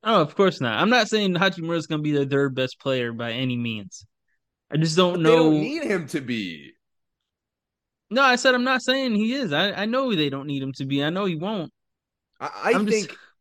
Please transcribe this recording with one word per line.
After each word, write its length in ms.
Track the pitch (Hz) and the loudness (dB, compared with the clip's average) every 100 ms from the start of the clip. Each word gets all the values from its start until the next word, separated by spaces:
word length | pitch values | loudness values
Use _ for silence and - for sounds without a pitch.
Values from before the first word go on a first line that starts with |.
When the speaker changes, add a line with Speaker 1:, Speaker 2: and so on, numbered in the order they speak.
Speaker 1:
Oh, 180 | 214 220 | 2 2
of 140 | 151 | 2
course 260 | - 196 - | 2 2 2
not. 220 | 123 110 | -2 0
I'm 80 | 185 | 4
not 160 | 247 220 | 4 2
saying 280 | 220 202 | 0 0
Hachimura's 520 | 180 190 175 160 170 156 | 2 0 -2 -4 -4 -2
gonna 160 | 156 | -4
be 80 | 151 | 0
the 140 | 147 139 | 0 0
third 300 | 139 139 131 | 0 0 -2
best 240 | 127 - | -4 -4
player 320 | 139 131 120 | -4 -2 -2
by 180 | 117 117 | -6 -6
any 240 | 117 131 123 | -4 -4 -4
means. 480 | 117 110 98 - - _ _ _ _ _ _ | -4 -6 -10 -20 -20 _ _ _ _ _ _
I 100 | 147 | -2
just 180 | 160 156 | 0 2
don't 160 | 185 | 2
Speaker 2:
But 60 | 175 | 4
Speaker 1:
know. 100 | 160 | 4
Speaker 2:
they 60 | 160 | 6
don't 240 | 160 156 | 6 4
need 220 | 240 311 | 0 -4
him 220 | 294 190 147 | -2 -4 -2
to 120 | 156 | -8
be. 520 | 131 117 95 80 69 _ _ _ _ _ _ _ _ _ _ _ _ _ _ | -4 -6 -6 -10 -16 _ _ _ _ _ _ _ _ _ _ _ _ _ _
Speaker 1:
No, 100 | 226 | 2
I 120 | 269 | 4
said 220 | 247 269 254 | 4 4 2
I'm 80 | |
not 180 | 247 262 | 2 0
saying 320 | 254 262 262 | 0 -2 0
he 200 | 208 220 | 0 0
is. 180 | 262 240 | -2 -2
I, 180 | 143 196 | 0 0
I 120 | 180 208 | -2 -2
know 260 | 247 269 | -2 0
they 180 | 196 147 | 0 0
don't 180 | 135 143 | -2 -6
need 140 | 143 | -6
him 80 | 135 | -6
to 120 | 135 135 | -6 -4
be. 180 | 139 | -2
I 60 | 143 | -2
know 160 | 180 202 | -2 -4
he 100 | 160 | -4
won't. 360 | 180 220 151 _ _ _ _ _ _ _ | -4 -6 -8 _ _ _ _ _ _ _
Speaker 2:
I, 60 | 143 | -12
I 240 | 101 165 | -6 0
Speaker 1:
I'm 120 | 254 | 2
Speaker 2:
think, 240 | 208 220 190 | 2 0 -2
Speaker 1:
just, 100 | - - _ | -12 -20 _